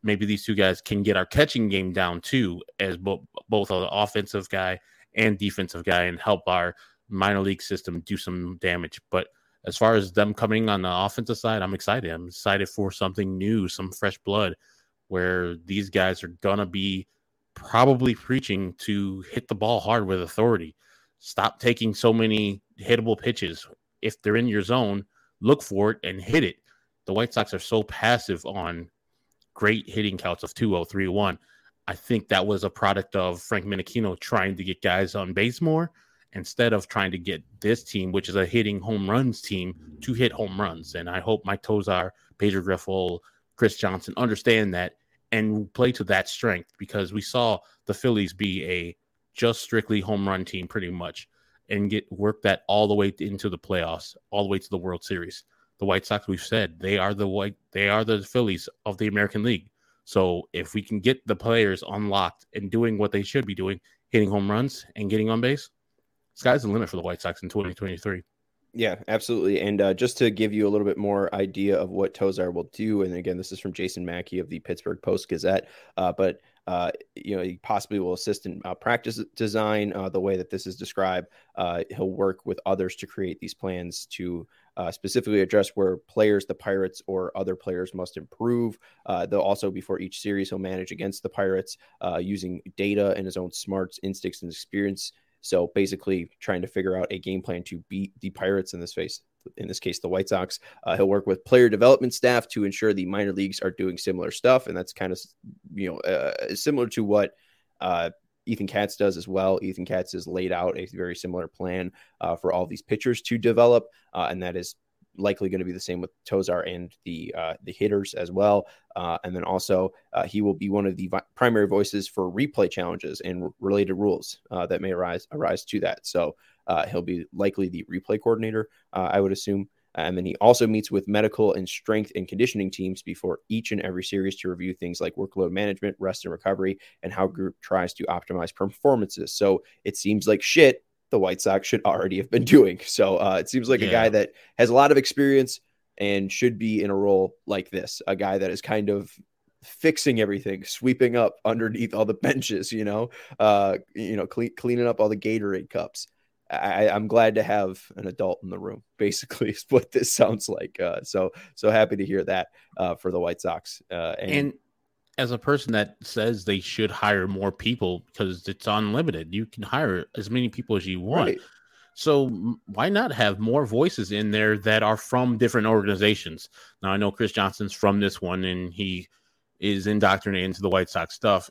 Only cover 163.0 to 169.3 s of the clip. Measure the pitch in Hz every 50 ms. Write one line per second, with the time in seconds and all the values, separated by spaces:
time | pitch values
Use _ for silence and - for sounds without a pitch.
163 | - 92 90 90 87 85 87 - - 87 82 80 _ - - - _ _ 90 87
164 | 82 82 - - 95 95 135 143 143 143 - - _ _ _ _ _ _ _ _
165 | _ _ _ - 131 120 123 113 - - 143 135 - - 113 107 104 - - _
166 | - - - 117 107 117 117 104 90 104 101 98 95 - - - 110 101 - -
167 | - 104 104 98 92 95 95 95 101 98 - - - 110 123 123 - 90 90 85
168 | - _ _ - 107 92 92 87 - - 95 _ - 113 104 107 107 104 107 131
169 | 170 160 - 80 82 80